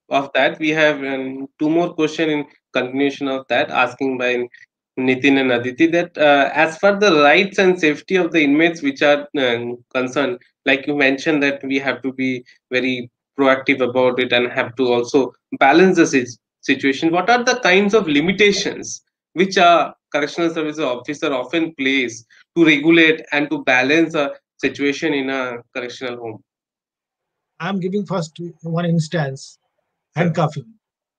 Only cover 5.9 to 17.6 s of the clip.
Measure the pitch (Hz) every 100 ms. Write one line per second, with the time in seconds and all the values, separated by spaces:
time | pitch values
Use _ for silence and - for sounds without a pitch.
5.9 | 170 175 - 147 143 135 147 160 160 196
6.9 | 202 208 156 143 160 196 - 190 180 156
7.9 | 147 - 185 170 170 147 143 170 165 143
8.9 | 135 147 143 - 147 131 117 120 123 _
9.9 | 131 127 151 131 123 _ _ - 139 143
10.9 | 143 135 135 165 151 139 139 135 139 139
11.9 | 117 135 131 131 127 - _ _ 127 131
12.9 | 127 123 _ _ - 135 131 135 131 123
13.9 | 123 127 123 123 123 123 131 123 120 127
14.9 | 120 120 147 123 - _ 135 139 151 185
15.9 | 170 156 139 120 - _ _ - 135 139
16.9 | 135 160 175 185 240 240 247